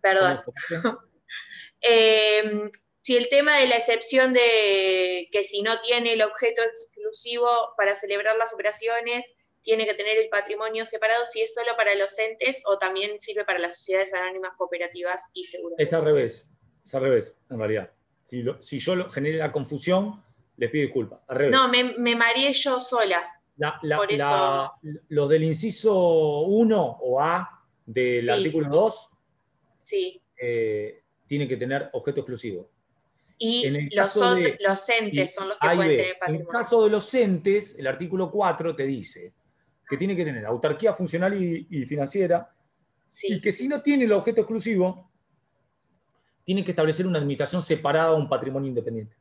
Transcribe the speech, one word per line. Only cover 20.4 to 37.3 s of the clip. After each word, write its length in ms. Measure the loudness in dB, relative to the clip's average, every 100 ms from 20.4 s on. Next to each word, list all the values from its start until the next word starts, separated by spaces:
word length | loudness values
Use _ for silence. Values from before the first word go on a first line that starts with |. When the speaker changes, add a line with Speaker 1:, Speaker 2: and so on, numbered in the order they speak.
| _ -6
Speaker 2:
les 120 | -2
pido 140 | 0
disculpas, 380 | 0 -2 -4 -10 _
al 100 | 0
revés. 140 | 4
Speaker 1:
No, 160 | 6 6
me, 260 | 4 0 0
me 180 | 0 2
mareé 380 | 2 4 2
yo 260 | 0 0 -2
sola. 440 | -2 0 2 0 -2 -16 _ -6
Speaker 2:
La, 220 | -6 -4
la, 140 | -2 0
Speaker 1:
Por 140 | 0
Speaker 2:
la, 580 | 0 2 2 2 0 -4 -10
Speaker 1:
eso. 180 | -14 -14 _
Speaker 2:
los 200 | 0 4
del 140 | 4
inciso 960 | 2 0 -2 0 2 4 4 4 2 0
uno 560 | 2 4 4 4 0 -2
o 180 | -2 0
A 300 | 2 0 -4 -16 _ _ -8
del 380 | -2 0 0
Speaker 1:
Sí. 60 | 0
Speaker 2:
artículo 400 | 0 0 -2 2
dos, 400 | 2 2 0 -12 _ _ _ _ _ _
Speaker 1:
Sí. 520 | _ -6 -4 -4 -8 _ _
Speaker 2:
eh, 640 | -4 -2 -2 -4 -6 -12 _ _ _
tienen 200 | -6 -4
que 100 | -4
tener 320 | -4 -4 -4
objeto 280 | -6 -4 -6
exclusivo. 480 | -6 -10 -8 -10 -12 _ _ _ _ _ _ _
Speaker 1:
Y 300 | -2 -2 -2
Speaker 2:
En 80 | -2
el 140 | -2
Speaker 1:
los 160 | 0 0
Speaker 2:
caso 140 | 2
Speaker 1:
ot-, 140 | 2 4
Speaker 2:
de, 220 | 2 0
Speaker 1:
los 300 | -2 -2 0
entes 400 | 0 0 -2 -4
Speaker 2:
y 40 |
Speaker 1:
son 160 | -4 -10
los 80 | -2
que 100 | 0
Speaker 2:
ahí 80 | 2
Speaker 1:
pueden 160 | 2
Speaker 2:
ve, 60 | 2
Speaker 1:
tener 160 | 0
Speaker 2:
en 60 | -4
Speaker 1:
patrimonio. 280 | -6 -6 -4
Speaker 2:
caso 360 | -6 2 4
de 60 | 4
los 240 | 2 0
entes, 640 | 2 2